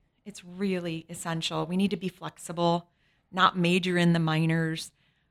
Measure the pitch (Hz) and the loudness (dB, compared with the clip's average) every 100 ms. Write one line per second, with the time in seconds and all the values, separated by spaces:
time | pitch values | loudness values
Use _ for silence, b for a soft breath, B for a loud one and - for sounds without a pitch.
0 | _ _ 208 - 175 180 202 180 170 160 | _ _ -20 -18 -14 -4 -2 -2 -4 -8
1 | - 170 170 165 - 160 160 180 196 196 | -10 -12 -6 -4 -4 -4 -2 0 0 0
2 | 185 - 160 - - 170 170 170 - _ | -6 -8 -14 -14 -10 0 2 2 -2 _
3 | _ _ _ 185 185 185 170 185 180 175 | _ _ _ 2 2 4 4 4 2 4
4 | 170 170 160 156 160 165 160 160 - _ | 4 4 2 0 0 0 -2 -6 -12 _
5 | _ _ _ | _ _ _